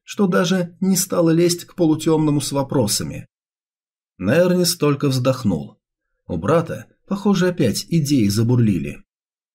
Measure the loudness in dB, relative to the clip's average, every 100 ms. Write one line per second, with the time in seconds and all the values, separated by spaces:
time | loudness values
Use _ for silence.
0 | -12 -2 0 2 0 0 -4 -4 0 0
1 | 0 0 2 4 2 0 -6 -2 0 2
2 | 0 0 2 0 -2 -4 -2 0 0 -2
3 | -6 -10 -16 _ _ _ _ _ _ _
4 | _ -6 0 2 2 2 0 0 0 0
5 | 0 0 -2 -2 -2 -2 -6 -16 _ _
6 | _ _ -10 -6 0 0 -2 -8 -16 _
7 | -8 -2 0 2 2 0 0 -2 -2 -2
8 | 2 2 2 2 2 2 2 0 -4 -12
9 | -18 _ _ _ _